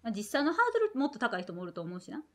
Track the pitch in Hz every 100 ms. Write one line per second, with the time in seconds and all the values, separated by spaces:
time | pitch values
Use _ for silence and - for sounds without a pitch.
0 | 233 202 208 277 285 339 480 466 427 262
1 | 277 220 240 185 185 175 180 175 170 180
2 | - 294 311